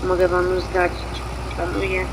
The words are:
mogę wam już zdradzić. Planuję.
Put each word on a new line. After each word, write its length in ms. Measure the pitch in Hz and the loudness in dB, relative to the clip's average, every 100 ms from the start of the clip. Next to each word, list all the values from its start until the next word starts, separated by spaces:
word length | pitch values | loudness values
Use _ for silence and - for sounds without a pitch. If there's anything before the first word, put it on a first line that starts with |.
mogę 240 | 185 180 180 | 2 4 4
wam 220 | 180 180 | 4 2
już 140 | 185 | 0
zdradzić. 340 | 175 185 175 - - - - - - - | 0 2 2 0 -6 -8 -6 -6 -6 -4
Planuję. 500 | 175 196 190 185 180 | -2 -2 0 -2 -2